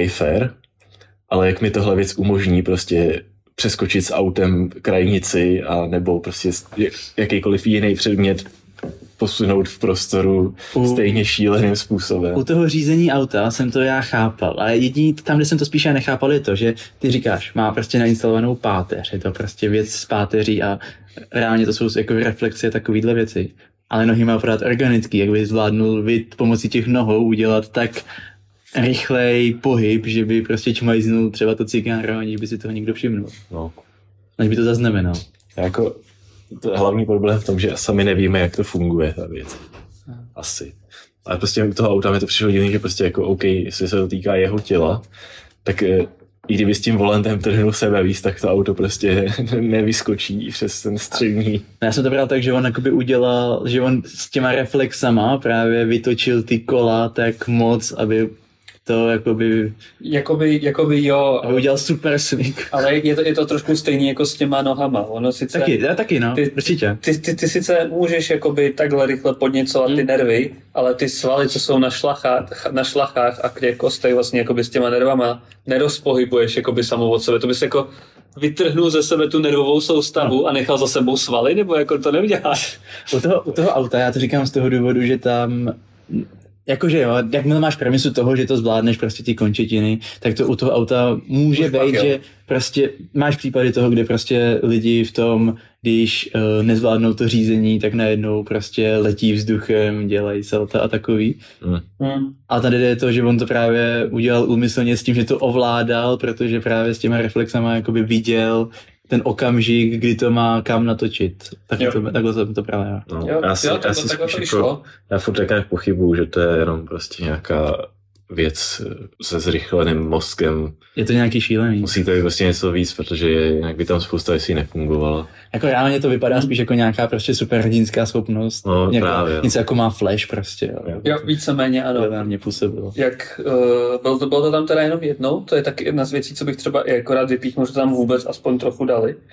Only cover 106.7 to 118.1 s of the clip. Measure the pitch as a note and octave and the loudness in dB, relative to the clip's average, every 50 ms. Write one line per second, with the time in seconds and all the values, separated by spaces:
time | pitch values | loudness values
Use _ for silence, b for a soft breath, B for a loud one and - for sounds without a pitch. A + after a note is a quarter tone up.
106.7 | A2+ A2+ A2+ A#2 A2+ A2+ - A#2 A#2 A#2 A2+ A2 - A2+ A#2 A#2 - A#2+ A#2 A#2 | 0 0 0 0 -2 -2 -2 0 0 0 0 0 0 -2 -2 0 0 -2 0 0
107.7 | A#2 A2+ A2 A2+ A2 A#2 A2 A2 A#2 A2+ A2 A#2 A#2 A2+ A2+ A2+ A2+ A2+ A2+ A2+ | 0 -2 -2 -2 0 0 0 2 0 0 0 0 0 2 2 2 2 0 0 -2
108.7 | B B B B B B B - B2+ A#2+ - B2 G#2 - C3+ B2 A#2+ A#2 A2 A2 | B B B B B B B -2 -2 0 0 0 -2 0 0 0 2 2 2 2
109.7 | A#2 A#2 A#2 A2+ A#2 A2+ A#2 A#2+ A2+ A2+ C3 A#2+ A#2 A#2 A#2 A2+ A2+ A2+ G#2+ - | 2 2 2 2 0 0 0 0 0 2 2 2 2 2 2 2 2 0 0 0
110.7 | A#2 A2+ A#2 A#2 A2+ - A2+ G#2+ - - F#2+ F2+ - - - - - - _ - | 0 0 2 0 0 0 -2 -4 -2 -2 -4 -4 -4 -8 -18 -20 -20 -18 _ -6
111.7 | A2+ G2+ B2+ B2 A2 A2 G#2+ A2 - A#2 A2+ A2+ A2 A2+ G2+ G#2 G#2+ G#2 F#2 - | -4 -2 0 0 0 -2 -2 -2 -2 0 0 0 0 0 -2 -2 -2 -6 -6 -4
112.7 | - G2+ G2 G2+ G2+ G2+ G2+ - F2+ E2 E2 - D#3 D#3+ D#3 F#2+ F#2+ F#2+ C3+ D3 | -4 -4 -4 -4 -6 -8 -10 -10 -8 -8 -4 -2 -2 0 0 0 -2 0 0 -2
113.7 | - - - G#2 G#2 - A2 A2+ - - - - - - A#2 - - G2+ - B2+ | -2 -2 -2 -2 -2 -2 -2 -4 -4 -4 -4 -4 -4 -6 -4 -2 0 0 0 0
114.7 | D3 D3 B B B B B - G2+ G2 - A2+ F#2+ G#2+ G2 F2 A2 G#2 F#2+ - | -2 -4 B B B B B -6 -4 -4 -2 -2 -2 -2 -2 0 0 -2 -2 -2
115.7 | F2+ E2 - G2+ F#2 F2+ F#2 F2 E2+ E2+ E2 D#2+ - F2+ E2+ E2+ E2+ D#2+ E2 E2 | -6 -4 -2 -2 0 2 2 2 2 2 0 -2 0 0 2 2 2 2 0 0
116.7 | D#2+ D#2+ D#2+ D#2+ E2 E2+ - - - - F2 D#2 D2+ D2+ - - D#2+ D2+ D#2 D2 | -2 -4 -6 -8 -12 -12 -12 -12 -12 -8 -6 -6 -6 -6 -4 -4 -2 0 0 0
117.7 | D2+ - - - _ _ _ _ | -2 -4 -6 -12 _ _ _ _